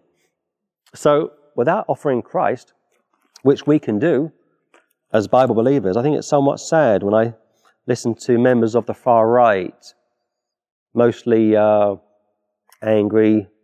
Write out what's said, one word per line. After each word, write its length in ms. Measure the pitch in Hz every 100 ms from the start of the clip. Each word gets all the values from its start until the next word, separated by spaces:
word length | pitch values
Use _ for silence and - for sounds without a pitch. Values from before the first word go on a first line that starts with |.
| _ _ _ _ _ _ _ _ _ -
So, 380 | 151 147 165 - _ -
without 300 | 123 196 -
offering 320 | 139 151 127
Christ, 520 | - 180 127 127 _ _ _ _ _ _ _ _
which 260 | 131 139 -
we 120 | 151
can 200 | - 104
do 320 | 151 135 160 - _ _ _ _ _ _ _
as 160 | 110 98
Bible 280 | 127 131 110
believers, 420 | 120 139 95 95
I 60 |
think 140 | 139 139
it's 100 | -
somewhat 320 | 147 139 -
sad 440 | - 160 139 98
when 100 | 98
I 200 | 107 113 113 _ _ _ _ -
listen 260 | 123 120
to 240 | 110 - 120
members 380 | 127 123 113 117
of 100 | 107
the 80 |
far 340 | 110 - 117 113
right, 640 | 120 120 98 90 - - _ _ _ _ _ _ _ _ _ _
mostly, 640 | 120 120 110 - 113 110 107
uh, 400 | 107 107 104 98 _ _ _ _ _ _ _ _
angry, 680 | 110 110 104 107 107 110 101 _